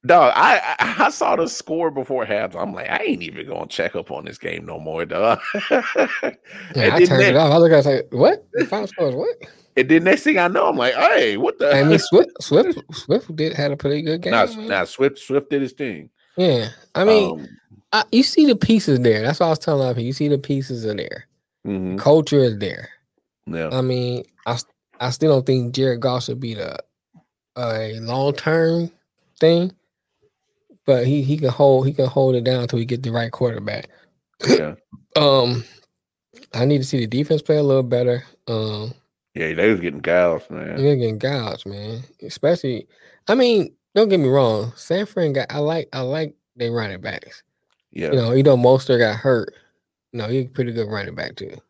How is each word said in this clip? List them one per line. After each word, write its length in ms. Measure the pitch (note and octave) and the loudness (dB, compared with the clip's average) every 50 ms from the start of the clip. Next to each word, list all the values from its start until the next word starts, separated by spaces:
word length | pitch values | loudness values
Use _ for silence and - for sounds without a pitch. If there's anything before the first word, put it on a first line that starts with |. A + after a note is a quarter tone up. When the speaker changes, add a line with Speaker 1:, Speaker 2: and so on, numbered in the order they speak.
| - | 4
Speaker 1:
dog, 260 | B2+ E3 F3 D3 A#2+ - | 6 6 8 8 6 6
I, 400 | - E3 A#3 A3+ - - B2 D#3 - | 4 4 4 4 2 0 -4 -2 -2
I, 280 | - A3+ A3+ - G3 | -2 -2 0 0 0
I 40 | - | 0
saw 260 | D4 - - - - | 0 -2 -2 -2 0
the 120 | - E3 - | 0 -2 -4
score 420 | - - - - D#3+ E3 E3+ D#3+ | -6 -12 -8 -6 -4 -2 -2 -2
before 340 | C#3 C3+ B2+ - C3+ B2+ A2 | -4 -6 -6 -4 -4 -4 -2
halftime. 380 | G2+ G#2 G#2 A2 G2 F2 E2+ | -2 -2 -2 -2 -4 -6 -8
I'm 100 | F2 G3+ - | -8 -8 -8
like, 140 | F2+ - - | -10 -6 -6
"I 140 | - G4 A4 | -4 -4 -2
ain't 180 | F#4+ B3+ F3 | -4 -4 -4
even 240 | - D#2+ - D#2 - C#3 | -6 -12 -12 -14 -12 -10
gonna 180 | - E2 E2 | -10 -10 -10
check 300 | - - - E2 - - | -8 -6 -4 -4 -4 -4
up 140 | E2+ - - | -8 -10 -8
on 140 | - D#2 D#2 | -12 -12 -12
this 140 | D#2 D#2+ - | -14 -16 -12
game 260 | - E2+ E2 E2 E2 | -12 -10 -10 -10 -12
no 140 | E2 E2 E2 | -12 -14 -12
more, 260 | D#2 D#2 D#2+ E2 E2+ | -10 -8 -6 -8 -6
dog." 340 | - D#2+ F2+ G#2 A#2 A2+ - - - - G#3 - - | -6 -2 0 2 2 2 0 -4 -8 -8 -8 -2 0
<laughs> 0 | |
Speaker 2:
Yeah, 640 | D4 C4 - - - - - - - - - - - _ _ - - - - - - | 0 0 0 -2 -2 -2 -2 -2 -2 -6 -6 -8 -8 _ _ -20 -20 -20 -18 -8 -2
Speaker 1:
And 180 | C#3 - C#3 | 2 2 2
Speaker 2:
I 60 | F3 F3 | 6 6
Speaker 1:
then 80 | F3+ F3 | 6 6
Speaker 2:
turned 140 | C#3 C3 | 6 4
it 100 | - - | 6 6
Speaker 1:
next 40 | B2+ D3 | 6 4
Speaker 2:
off. 140 | D#3+ D3 | 4 6
I 40 | D3 E3+ | 6 6
looked 140 | E3+ E3 | 6 8
at 140 | D#3+ D3 C3+ | 6 6 6
it, 20 | C#3+ | 4
I 20 | |
was 100 | C3+ B2 - | 0 0 -2
like, 20 | - | -4
"What? 340 | - A#2+ D3+ D4 G#4+ G#4 - _ | 0 4 4 4 4 2 -6 _
The 140 | - A#4+ D#4+ | -4 -4 -4
final 200 | - - A4 G#4 | -2 -4 -6 -6
score 220 | - - - E4 - | -8 -6 -4 -4 -2
is 60 | - | -2
what?" 220 | C#3 - A#4 A#4+ _ - - - _ _ _ _ | -4 -4 -6 -6 _ -16 -20 -20 _ _ _ _
Speaker 1:
And 120 | C3 C3 C3+ | -2 4 6
then 160 | D#3+ E3 E3+ | 4 6 6
next 180 | F#3 G3 G3 | 4 2 4
thing 160 | - D4+ B3 F#3 | 2 0 0 2
I 100 | F3 F3 | 0 2
know, 200 | G3 - G3+ - | 2 2 0 0
I'm 80 | - | 0
like, 180 | C3+ A#2+ B2+ A#2+ | 2 0 0 2
"Hey, 420 | B2+ - E4+ - - C3 A2 G2+ | 2 2 4 4 4 2 2 0
what 220 | G#2 C#3 - - - | 0 -2 -4 -2 0
the" 120 | D#3+ C#3+ C#3 | 2 2 4
Speaker 2:
I 80 | C3+ C#3 | 4 6
mean, 140 | D3+ D#3+ D#3 | 4 4 4
Speaker 1:
<laughs> 120 | - - | 2 4
Speaker 2:
Swift, 200 | F3 G#3+ - - - - | 4 4 4 4 -4 -14
Swift, 380 | - - D3 F3 B3+ F#4 - - - _ D#3+ | -4 2 2 4 4 2 -2 -6 -10 _ -18
Swift 400 | - - - D#3+ B3+ - - D#3+ | -16 -4 -2 -2 -2 -2 -6 -6
did, 160 | D3+ D#3 D#3+ - | -6 -4 -4 -4
had 180 | C#3+ C#3+ C#3+ | -4 -4 -4
a 40 | C#3+ | -4
pretty 260 | C#3+ - C#3 C#3+ D3 | -4 -2 -2 -2 -2
good 220 | E3 D3+ D#3 E3+ F3 | -2 -4 -6 -4 -4
Speaker 1:
Nah, 220 | F3+ A#2 A2+ G2 | 0 2 2 2
Speaker 2:
game, 100 | - - G#3+ | 0 -2 -12
man. 100 | G#3+ A3+ | -8 -4
Speaker 1:
nah, 160 | G2 F#2+ F2 | -2 -4 -4
Swift, 340 | - - - C3+ C#3 C#3 - | -4 -2 0 0 0 0 -4
Swift 320 | - - C3 C#3+ C#3+ - | -10 -4 -4 -4 -2 -2
did 120 | D3 C#3 | -4 -4
his 100 | C3+ B2 | -4 -6
thing. 380 | - - C#3+ A#2+ F#2+ D2+ D#2 - _ _ _ _ _ | -8 -8 -8 -8 -8 -10 -14 -20 _ _ _ _ _
Speaker 2:
Yeah, 320 | F3 F#3 F3 C3+ A#2+ A2+ A#2+ - _ _ _ _ | 0 0 2 2 0 -2 -6 -10 _ _ _ _
I 100 | D#3+ F#3 | 0 4
mean, 360 | G#3+ A3 G#3+ G3 - - D2+ | 4 4 4 4 0 -4 -10
Speaker 1:
Um, 80 | - - - _ _ _ - _ _ _ | -14 -18 -20 _ _ _ -20 _ _ _
Speaker 2:
I, 120 | - A3 - _ | -2 -2 0 _
you 100 | - A#3 | 2 4
see 240 | C4+ - - - D4+ | 4 4 4 4 6
the 100 | C#4+ A#3 | 6 4
pieces 440 | - - - A3+ G#3+ - - C#3 B2 | 2 4 4 4 4 4 2 0 4
there. 220 | B2 A#2+ A2 G#2+ | 4 4 2 4
That's 180 | A2 C3 D3+ - | 2 -2 0 0
what 60 | F3+ | 2
I 40 | E3 | 0
was 80 | D#3 D#3 | 0 0
telling 240 | - E3+ D3+ C#3 C3 | 0 -2 0 0 0
other 100 | B2+ A#2+ | 0 -2
people. 100 | A#2+ A2+ | -4 -4
You 60 | B2 | -6
see 160 | C3+ - D3+ D3 | -4 -2 0 0
the 100 | D3 C#3 | 0 -2
pieces 460 | C#3 - C#3+ C3+ C3 C3+ C3 A#2 A2 | -2 -4 -4 -4 -4 -6 -8 -6 -6
are 80 | A2 G#2 | -6 -6
there. 320 | G2 D2 - - - - _ _ _ _ _ _ _ _ | -6 -8 -10 -12 -16 -18 _ _ _ _ _ _ _ _
The 60 | G2+ | -6
Speaker 1:
Mm-hmm. 260 | G2+ F#2+ F#2 F#2 F#2 | -6 -4 -4 -6 -6
Speaker 2:
culture 420 | G2 - C#3+ D3+ D#3+ D3 - D3+ C#3+ C3 | -2 2 4 4 4 2 2 2 2 2
is 140 | A#2+ G#2+ G2+ | 2 0 -4
there. 320 | G#2 F#2 - - - - - _ _ _ _ _ _ _ _ _ _ | -8 -8 -8 -10 -16 -20 -20 _ _ _ _ _ _ _ _ _ _
Speaker 1:
Yeah. 240 | - E2 E2 D#2+ D#2 | -10 -8 -8 -6 -4
Speaker 2:
I 80 | - C3 | -4 -2
mean, 440 | C3 B2+ B2+ B2+ B2 B2 B2 B2 - _ _ _ _ | -2 -2 -2 -2 -4 -4 -6 -8 -10 _ _ _ _
I 60 | A2+ | -6
s-, 120 | A#2 A#2+ - _ _ _ _ _ _ _ | -6 -6 -8 _ _ _ _ _ _ _
I 100 | B2 B2+ | -6 -6
still 220 | B2+ - D#3 D#3 | -4 0 2 4
don't 140 | C#3+ C3 B2+ | 4 4 2
think 280 | C3+ C3 B2+ A#2+ A#2+ B2 | 0 0 0 -2 -4 -4
Jared 260 | C3 C3 C3 A#2+ A#2 | -2 -2 -2 -2 -2
Goff 240 | B2 B2+ B2 B2+ A#2+ | -2 -2 -2 -4 -6
should 140 | - A#2+ B2 | -8 -8 -8
be 140 | C3 A#2 A2 | -8 -10 -8
the, 240 | G2+ F#2 E2 C2+ - - _ _ _ _ _ _ _ _ _ _ _ _ _ _ | -8 -10 -10 -10 -14 -16 _ _ _ _ _ _ _ _ _ _ _ _ _ _
a 420 | B2 B2 A#2 A2 A2 A2 G#2+ A2 A2+ | -8 -6 -4 -4 -4 -6 -8 -8 -10
long-term 880 | A2+ A2+ A#2+ C3+ C3+ C#3+ C#3 - - D#3 D#3+ E3 E3 D#3+ E3 E3+ E3+ E3+ _ _ _ _ _ _ _ _ _ _ | -8 -6 -4 -2 0 -2 -2 -2 -2 0 0 2 2 2 0 0 -2 -4 _ _ _ _ _ _ _ _ _ _
thing, 320 | D#3+ D#3+ E3+ E3+ F3 F#3 - _ _ _ _ _ _ _ _ _ _ _ _ _ _ _ _ _ _ _ _ _ _ | 4 4 4 4 0 -2 -6 _ _ _ _ _ _ _ _ _ _ _ _ _ _ _ _ _ _ _ _ _ _
but 220 | - C3+ B2 A#2+ | 2 2 2 2
he, 160 | B2+ C#3+ D3 | 0 0 0
he 140 | C3 C3+ D3+ D#3 | 0 0 -2 0
can 100 | D3+ B2+ | 0 -2
hold, 380 | A#2+ - C#3+ C#3 C3+ C3 C3 | 2 4 4 6 6 4 2
he 60 | C#3 | 0
can 140 | C#3+ C#3 C3+ | 0 0 -2
hold 280 | B2+ C3 C#3 C3+ C3 B2+ | 0 2 2 2 2 2
it 100 | B2 A#2 | 0 0
down 180 | B2+ B2+ B2+ | 0 0 0
until 160 | A#2+ A#2 - A#2+ | -2 -2 -4 -4
we 60 | A#2 | -2
get 180 | B2 B2+ B2 | -4 -6 -6
the 80 | C3 A#2 | -6 -6
right 200 | A2+ A#2 A#2 A2+ | -4 -4 -6 -6
quarterback. 560 | - - C3 A#2+ A2+ G2+ G2+ G#2 - - - _ _ _ _ _ _ _ _ _ _ _ - - | -4 -4 -4 -4 -4 -6 -8 -8 -8 -10 -12 _ _ _ _ _ _ _ _ _ _ _ 2 2
Speaker 1:
Yeah. 260 | - E3+ D#3 D3+ - _ _ _ - - _ _ _ | 2 2 2 -4 -10 _ _ _ -20 -20 _ _ _
Speaker 2:
Um, 480 | D#3 D3+ C#3+ C3+ C3+ B2 B2 B2 A#2+ A#2 - - _ _ _ _ _ _ _ _ _ _ _ _ - - _ - | 2 4 4 4 4 2 0 -2 -4 -8 -12 -20 _ _ _ _ _ _ _ _ _ _ _ _ -20 -20 _ -4
I 100 | A#2 B2 | -2 0
need 120 | C#3 D3 C#3 | 2 0 0
to 60 | C3 | -2
see 140 | - - C3 | -2 -4 -4
the 60 | A#2 | -4
defense 360 | G#2+ A#2+ C3 D3 - D#3+ D3 | -4 -4 -4 -2 -2 -2 -2
play 140 | - - D#3 | 0 -2 0
a 60 | D3+ | 0
little 200 | D3 C#3 C3+ C3+ | 2 2 2 0
better. 400 | B2+ A#2+ B2+ B2 B2 B2 B2 A#2+ - - _ _ _ | 0 0 -2 0 0 0 -2 -4 -6 -14 _ _ _
Um, 460 | - A#2 A2 A2 G#2+ G#2 G#2 G#2+ A#2 - _ _ _ _ _ _ _ _ | -8 -6 -6 -4 -6 -8 -8 -10 -12 -14 _ _ _ _ _ _ _ _
Speaker 1:
Yeah, 200 | F2 D#2+ D#2+ D#2+ | -8 -6 -6 -2
they 160 | D#2+ F#2+ A2+ | 2 2 2
was 100 | A2 F2 | 2 2
getting 200 | F2 E2+ C#2+ - | -2 -8 -8 -6
gouged, 500 | - D#2 F2 F2+ F2 F2 D#2+ D2 - _ | -4 0 2 2 2 2 0 -2 -8 _
man. 260 | - - D#2 D#2+ E2 | -14 -12 -12 -10 -6
Speaker 2:
they're 200 | - C3+ C#3+ D3 | 0 0 2 2
getting 220 | B2+ A#2+ A2 A2 G#2 | 2 0 -4 -4 -4
gouged, 480 | A#2 C3 C#3+ C3 A2 - - - - | -6 -4 -4 -4 -6 -8 -10 -10 -12
man. 360 | G2 G2 G2+ G2+ G#2+ A2+ A#2 C3 _ _ _ | -14 -14 -12 -12 -12 -12 -14 -16 _ _ _
Especially, 640 | - - - - - D3+ F3 E3+ - C3+ B2 - - _ _ _ _ _ _ _ _ - | -18 -16 -10 -2 0 0 0 0 -2 -6 -6 -6 -10 _ _ _ _ _ _ _ _ 0
I 60 | G#3 | 2
mean, 380 | C4 B3+ B3 A3+ G3+ D#3 - _ _ _ _ _ | 2 4 2 2 0 0 -2 _ _ _ _ _
don't 140 | G3+ A3+ G#3 | 2 2 4
get 120 | G3 F3 | 2 2
me 80 | C#3+ B2+ | 2 4
wrong. 440 | C3 C#3 C3 A2+ A2 G#2 G#2 A#2+ - | 4 4 4 4 2 0 -4 -6 -10
San 300 | - - - E3 F#3+ G#3 | -14 -6 -4 -4 -4 -4
Fran 260 | - - F#3+ E3+ D3+ | -6 -4 -2 -2 -2
got, 140 | C3+ C3+ A#2+ - | -2 -4 -6 -6
I 80 | C#3+ D3 | -6 -4
like, 300 | D3 D3+ E3+ E3 - _ | -4 -4 -4 -6 -8 _
I 80 | - C3+ | -10 -8
like 320 | B2+ B2+ C#3+ D#3 D#3+ D3 - _ _ _ _ | -6 -6 -4 -6 -6 -8 -10 _ _ _ _
their 160 | B2 A#2+ A#2 | -8 -6 -4
running 280 | A#2 A#2 A2 G2+ F#2+ F2+ | -4 -4 -6 -6 -10 -10
backs. 420 | - A2 - - - - - - _ _ _ _ _ _ _ _ _ _ | -10 -10 -12 -12 -14 -18 -20 -20 _ _ _ _ _ _ _ _ _ _
Speaker 1:
Yeah. 200 | _ - E2+ D#2 | _ -8 -4 -2
Speaker 2:
You 60 | C#3 | 0
know, 160 | C3 A#2 A2+ | 0 0 2
you 100 | B2+ C3+ | 2 4
know, 140 | C3+ D3 C3+ | 6 6 4
Mostert 420 | B2 A#2+ B2 C3 C3 C3 - B2+ A#2 | 6 6 6 4 4 4 0 2 2
got 180 | A#2 G#2+ G#2 | 2 0 0
hurt. 360 | A2 - C3+ B2+ A2+ G2+ - _ _ _ _ _ _ _ _ _ _ _ _ | -2 0 0 0 0 -2 -6 _ _ _ _ _ _ _ _ _ _ _ _
You 60 | - A#2+ | -10 -10
know, 60 | G#2+ A2+ | -6 -4
he's 180 | B2 C3+ B2+ | -4 -4 -4
a 20 | B2 | -4
pretty 240 | - - B2+ A#2+ | -6 -6 -6 -4
good 160 | A2+ A#2 A2 G#2 | -4 -6 -6 -6
running 260 | G#2+ G2+ G2 - - | -6 -8 -8 -10 -10
back 220 | - E2 - - | -10 -10 -10 -10
too. 180 | - G2+ D2+ - - _ | -14 -14 -14 -16 -18 _